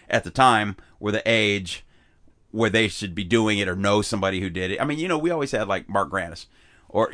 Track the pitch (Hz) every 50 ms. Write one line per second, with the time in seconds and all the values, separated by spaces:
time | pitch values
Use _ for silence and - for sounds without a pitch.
0 | _ - 117 113 - 90 - 131 131 127 117 107 104 101 98 - - _ _ -
1 | 104 104 104 107 - 110 113 110 107 104 101 101 92 87 - - - _ _ _
2 | _ _ _ _ _ - _ _ _ - - 110 113 104 95 113 110 101 - -
3 | 107 95 82 101 98 85 117 113 110 107 104 101 101 92 90 95 98 101 104 107
4 | 101 - 113 101 98 95 95 92 98 92 82 92 92 92 98 - 127 147 147 156
5 | 170 185 165 151 156 175 170 156 143 135 - 107 107 98 98 92 - - 98 98
6 | 95 69 87 98 85 85 78 - - _ _ _ _ _ _ _ _ - - -
7 | 147 -